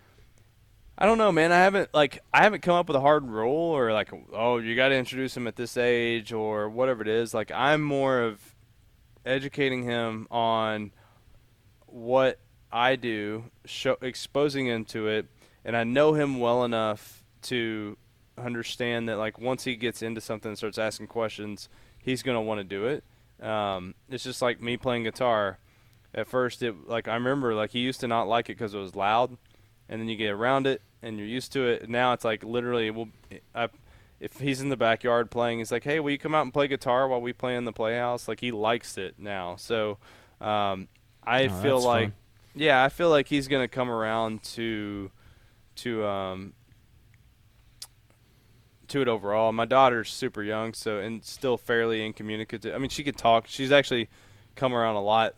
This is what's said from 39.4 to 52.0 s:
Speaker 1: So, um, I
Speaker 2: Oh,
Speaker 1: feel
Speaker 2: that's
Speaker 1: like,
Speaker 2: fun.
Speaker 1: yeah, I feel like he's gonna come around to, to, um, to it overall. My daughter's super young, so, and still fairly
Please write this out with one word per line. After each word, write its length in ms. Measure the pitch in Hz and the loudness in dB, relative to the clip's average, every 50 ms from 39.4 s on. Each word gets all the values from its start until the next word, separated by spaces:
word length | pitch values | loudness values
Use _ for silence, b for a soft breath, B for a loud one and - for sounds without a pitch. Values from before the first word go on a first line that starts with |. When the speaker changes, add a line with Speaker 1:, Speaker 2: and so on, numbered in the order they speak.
| 90 87 90 | -6 -8 -8
Speaker 1:
So, 420 | 95 - - 117 113 107 107 104 98 b b b b b b b b | -10 -6 -2 -2 0 0 -2 -4 -6 b b b b b b b b
um, 480 | - 107 107 107 101 101 95 95 95 - _ _ _ _ _ _ - | -4 -2 0 0 0 0 -2 -4 -6 -12 _ _ _ _ _ _ -4
I 260 | 113 120 127 135 131 | 0 2 2 2 2
Speaker 2:
Oh, 0 | |
Speaker 1:
feel 260 | 98 90 98 143 135 | 0 0 0 2 2
Speaker 2:
that's 100 | 127 123 | 4 4
Speaker 1:
like, 240 | 123 120 117 113 104 | 4 4 4 2 0
Speaker 2:
fun. 60 | 104 - _ _ _ - _ _ - | -4 -8 _ _ _ -20 _ _ -8
Speaker 1:
yeah, 280 | 143 147 156 139 127 131 | 0 2 4 6 6 6
I 60 | 139 | 4
feel 220 | - - 170 170 | 2 2 4 4
like 180 | 160 147 131 - | 6 4 4 2
he's 180 | 147 143 135 131 | 0 -2 0 0
gonna 200 | 143 139 127 117 | 0 0 0 -2
come 220 | - 131 127 123 | -2 -2 -2 -2
around 520 | 120 113 110 110 110 113 113 113 110 107 - - - | -2 -2 -2 0 0 0 0 -2 -4 -8 -10 -12 -8
to, 560 | - 117 113 110 107 104 104 104 101 98 95 - - - - - - - _ _ _ _ _ _ | -6 -4 -4 -4 -4 -6 -6 -6 -8 -8 -10 -12 -18 -20 -20 -20 -20 -20 _ _ _ _ _ _
to, 280 | - - 123 117 110 107 | -10 -8 -6 -4 -2 -2
um, 480 | 104 101 98 95 95 92 92 95 101 - _ _ _ - - _ _ _ - _ _ - _ _ _ _ _ _ _ _ _ _ _ _ _ - - _ _ _ _ _ _ _ _ _ _ _ _ _ _ _ _ _ _ _ - | -2 -2 -2 -4 -4 -6 -8 -10 -14 -16 _ _ _ -20 -20 _ _ _ -20 _ _ -20 _ _ _ _ _ _ _ _ _ _ _ _ _ -20 -20 _ _ _ _ _ _ _ _ _ _ _ _ _ _ _ _ _ _ _ -6
to 140 | - 143 135 | -2 0 0
it 60 | 123 | 2
overall. 440 | 113 107 95 101 104 110 113 113 110 | 0 0 0 0 2 4 4 2 2
My 140 | 113 117 | 0 0
daughter's 440 | 113 127 131 135 131 123 117 107 - | 2 4 6 6 6 4 2 -2 -4
super 320 | - - - 127 - 110 104 | -6 -6 -6 -6 -6 -6 -4
young, 300 | 104 110 110 110 113 107 | -4 -4 -4 -4 -6 -8
so, 240 | - - 113 107 104 | -8 -6 -4 -4 -4
and 240 | 95 110 113 110 - | -4 -6 -8 -10 -12
still 320 | - - - - 135 123 113 | -14 -14 -6 -2 0 0 0
fairly 460 | - - 120 117 117 113 113 110 | 0 0 0 2 2 2 0 -2